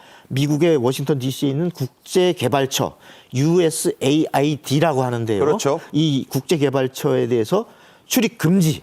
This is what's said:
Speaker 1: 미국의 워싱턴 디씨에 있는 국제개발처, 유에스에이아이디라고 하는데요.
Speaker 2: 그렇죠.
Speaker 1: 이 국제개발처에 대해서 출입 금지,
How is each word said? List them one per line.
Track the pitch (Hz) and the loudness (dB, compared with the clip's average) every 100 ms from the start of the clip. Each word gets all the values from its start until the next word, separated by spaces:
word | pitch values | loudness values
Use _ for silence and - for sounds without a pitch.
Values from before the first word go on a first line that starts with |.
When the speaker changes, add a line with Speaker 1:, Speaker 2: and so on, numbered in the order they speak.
| - - - | -16 -20 -8
Speaker 1:
미국의 | 120 143 147 170 151 | -2 0 2 2 2
워싱턴 | 120 131 139 143 | 0 -2 -2 -2
디씨에 | 127 127 143 | -4 -4 -2
있는 | 135 175 | -2 -4
국제개발처, | - 127 _ - 180 180 175 123 139 135 - 95 - - - - 127 | -6 -10 _ -4 0 2 0 0 0 0 -2 -4 -6 -20 -20 -8 -2
유에스에이아이디라고 | 151 175 165 151 - - 131 151 151 139 143 147 - 143 165 135 | 2 2 2 0 -4 -2 0 2 0 0 0 -2 -2 0 2 0
하는데요. | 127 120 113 101 | 0 -2 -2 0
Speaker 2:
그렇죠. | 143 202 139 160 - | 0 0 0 -2 -2
Speaker 1:
이 | 143 156 135 - | 0 0 0 -2
국제개발처에 | 139 - 165 139 135 131 - 151 127 123 | -4 -2 0 2 0 -2 -2 -2 0 0
대해서 | 120 107 196 233 - - - - | 0 0 -2 -4 -12 -20 -20 -4
출입 | - 226 - | 0 0 0
금지, | 156 190 160 113 | 2 4 2 0